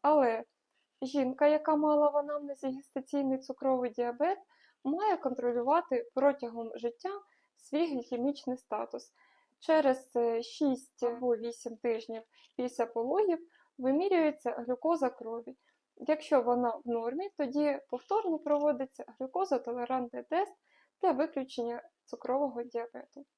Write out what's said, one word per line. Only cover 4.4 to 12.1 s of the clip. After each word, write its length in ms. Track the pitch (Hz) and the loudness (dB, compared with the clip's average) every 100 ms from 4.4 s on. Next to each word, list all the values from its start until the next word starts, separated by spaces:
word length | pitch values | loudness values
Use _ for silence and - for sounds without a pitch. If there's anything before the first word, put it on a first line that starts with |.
| - _ _ _ | -8 _ _ _
має 320 | 262 320 427 359 | -4 0 0 0
контролювати 960 | 269 254 240 240 240 320 339 247 240 | -2 -2 -2 0 2 0 2 -4 -2
протягом 580 | - 277 277 240 233 226 | 2 2 2 -6 -8 -10
життя 360 | 226 233 233 370 403 _ _ _ _ | -6 -6 -6 -8 -8 _ _ _ _
свій 300 | - 285 339 | -6 -2 0
глікемічний 680 | 269 240 240 262 285 - 254 | -2 -4 -2 -2 -4 -6 -8
статус. 560 | _ 214 233 240 - _ _ _ _ _ | _ -8 -6 -10 -14 _ _ _ _ _
Через, 580 | - 320 277 262 - 240 | 2 4 4 2 -2 0
е, 260 | 233 233 | 0 0
шість 600 | 233 - 294 262 - _ | -6 0 0 0 -6 _
або 340 | 240 240 247 233 | -4 -2 0 0
вісім 400 | 233 233 240 226 | -2 -8 -12 -4
тижнів 460 | 240 226 226 | -2 -2 -4